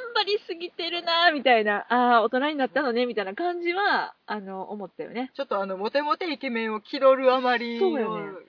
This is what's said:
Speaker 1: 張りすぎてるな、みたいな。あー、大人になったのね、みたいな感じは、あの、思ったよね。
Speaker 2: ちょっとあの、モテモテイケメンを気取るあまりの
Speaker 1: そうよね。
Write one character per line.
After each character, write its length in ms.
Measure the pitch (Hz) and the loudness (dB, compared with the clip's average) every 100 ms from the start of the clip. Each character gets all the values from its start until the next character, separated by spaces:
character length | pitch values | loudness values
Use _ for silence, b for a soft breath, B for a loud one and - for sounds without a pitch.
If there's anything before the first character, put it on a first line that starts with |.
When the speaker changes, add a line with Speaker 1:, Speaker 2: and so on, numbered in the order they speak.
| 480 | 4
Speaker 1:
張 80 | 466 | -2
り 160 | 381 415 | -2 -2
す 160 | - | -4
ぎ 160 | 339 339 | -10 -10
て 180 | - 339 | -8 -6
る 140 | 349 | -6
な、 300 | 339 330 339 | -2 2 4
み 100 | 302 | 4
た 160 | 254 233 | 4 4
い 60 | |
な。 200 | 208 208 - | 4 0 0
あ 320 | 240 247 240 | 2 6 6
ー、 20 | |
大 60 | 220 | 4
人 220 | 254 294 | 2 -2
に 40 | |
な 120 | 302 262 | 0 -2
っ 20 | |
た 140 | 262 | 0
の 100 | 285 | 0
ね、 140 | 233 247 | 0 0
み 100 | 220 | -2
た 60 | |
い 20 | |
な 100 | 190 | -4
感 260 | 202 349 349 | -4 -4 -4
じ 120 | 339 | -2
は、 420 | 349 403 247 - - - | 0 2 0 -2 -8 -10
あ 120 | 214 | -10
の、 320 | 190 190 - | -8 -10 -10
思 140 | 208 | -10
っ 40 | 185 | -12
た 140 | - | -12
よ 80 | 156 | -10
ね。 220 | 214 254 | -8 -8
Speaker 2:
ち 60 | - | -8
ょ 40 | |
っ 40 | 453 | -4
と 120 | 202 | -4
あ 60 | 190 | -4
の、 120 | 190 | -4
モ 120 | 214 | -2
テ 120 | 277 | 0
モ 140 | 294 370 | 0 -2
テ 160 | 370 | -4
イ 60 | 285 | -6
ケ 100 | 269 | -4
メ 180 | 233 226 | -4 -4
ン 80 | |
を 60 | 214 | -6
気 200 | - 285 | -6 2
取 240 | 262 262 | 4 6
る 100 | 262 | 4
あ 60 | 254 | 4
ま 160 | 247 240 | 2 0
り 180 | 233 | -2
の 160 | 233 381 | 0 0
Speaker 1:
そ 40 | 294 | 0
う 40 | |
よ 180 | 220 - | -2 -4
ね。 140 | - - | -8 -14